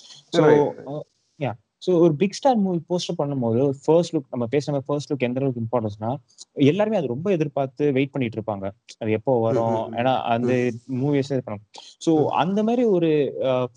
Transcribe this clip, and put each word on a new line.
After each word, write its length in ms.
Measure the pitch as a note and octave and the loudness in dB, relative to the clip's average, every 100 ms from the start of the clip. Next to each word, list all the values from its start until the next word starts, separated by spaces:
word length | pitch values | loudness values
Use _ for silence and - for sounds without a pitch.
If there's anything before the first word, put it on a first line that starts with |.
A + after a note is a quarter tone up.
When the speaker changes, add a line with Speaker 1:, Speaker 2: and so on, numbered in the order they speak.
| - - _ | -18 -20 _
Speaker 1:
So, 100 | - | 2
Speaker 2:
ரைட், 180 | D3+ D3+ | 6 6
ரைட். 280 | C#3 - B2+ | 4 -4 -12
Speaker 1:
அஹ், 180 | D3+ - _ _ - | -14 -14 _ _ -8
yeah. 160 | C3 G#2+ _ _ | -6 -6 _ _
So, 100 | - F3 | 0 4
ஒரு 160 | E3+ C#3+ | 4 4
பிக் 180 | G3+ | -2
ஸ்டார் 240 | - C#4 A#3 | 2 2 2
மூவி 220 | F#3+ E3+ D#3+ | 2 -2 -2
போஸ்டர் 300 | F3+ - F3 | -4 -4 -4
பண்ணும்போது 560 | C#3+ C#3 A#2 A#2 C#3+ C#3 | -2 -2 0 2 0 0
ஃபர்ஸ்ட் 360 | - E3 E3+ | 2 4 2
லுக், 140 | D#3+ - | -4 -6
நம்ம 160 | B2+ A#2 | -6 -2
பேசுன 280 | C#3+ D3 C#3+ - | -2 0 -4 -4
ஃபர்ஸ்ட் 260 | D3 - | -6 -4
லுக் 120 | C#3 | -4
எந்த 160 | B2 B2+ | -2 -2
அளவுக்கு 220 | C#3 A#2+ | -2 -4
இம்பார்ட்டன்ஸ்னா, 480 | A2+ B2 A2 G#2 A2+ D3 - _ - | -2 -2 -2 -4 -6 -6 -10 _ -16
எல்லாருமே 440 | - C#3 F#3 G#3+ G#3 | 2 2 4 0 0
அது 100 | C3+ | -2
ரொம்ப 240 | B2 F#3+ | -4 -2
எதிர்பார்த்து 600 | E3+ D3+ C#3+ C3+ - D3 | -2 -2 -4 -6 -2 0
வெயிட் 200 | C3 C#3 | 0 -2
பண்ணிட்டு 260 | D3 A#2+ A2 | -2 -4 -4
இருப்பாங்க, 280 | G#2+ G2+ G2 - - - | -6 -6 -8 -10 -20 -8
அது 120 | A2 | -2
எப்போ 220 | A2 C#3 | -2 0
Speaker 2:
ம், 80 | A#2+ | 0
Speaker 1:
வரும், 360 | A2+ A2+ A2+ A2 | 2 0 0 -2
Speaker 2:
ம், 80 | A2+ | -4
ம். 100 | A#2 | -2
Speaker 1:
ஏன்னா 240 | B2+ B2+ | 0 0
அந்த 320 | A#2+ A#2 B2 | 0 0 0
Speaker 2:
ம். 440 | B2+ B2 A#2 - B2+ | 0 0 -4 -8 -4
Speaker 1:
மூவிஸ் 340 | C#3+ C#3+ C#3 | 0 0 0
இது 120 | C3+ | -4
பண்ணும். 220 | A2+ G2+ - - - - | -6 -12 -14 -20 -20 -4
So, 120 | E3 | 0
Speaker 2:
ம். 140 | D#3+ C3 | 2 2
Speaker 1:
அந்த 360 | - F3+ G3 | 0 0 0
மாதிரி 200 | G#3+ A#3+ A#3 | 0 2 2
ஒரு, 240 | F3+ E3 D3+ B2+ - | 2 2 2 0 -2
அஹ், 260 | B2+ B2+ B2 | -2 0 -2